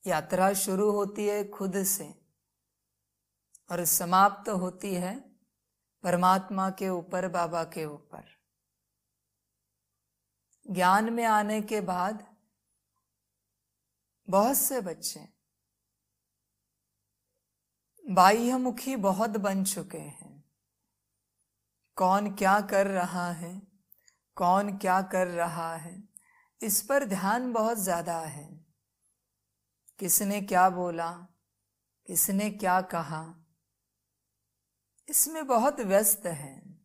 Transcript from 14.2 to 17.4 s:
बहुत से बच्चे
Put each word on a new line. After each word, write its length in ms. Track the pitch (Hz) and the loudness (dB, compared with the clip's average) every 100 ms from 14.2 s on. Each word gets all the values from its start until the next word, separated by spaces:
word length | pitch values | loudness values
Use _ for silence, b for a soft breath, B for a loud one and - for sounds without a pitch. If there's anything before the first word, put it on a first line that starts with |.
| - | 0
बहुत 260 | 190 220 277 | 2 4 2
से 240 | - 262 | 0 -2
बच्चे 480 | 185 156 - 151 - _ _ _ _ _ _ _ _ _ _ _ _ _ _ _ _ _ _ _ _ _ | -6 -8 -10 -10 -18 _ _ _ _ _ _ _ _ _ _ _ _ _ _ _ _ _ _ _ _ _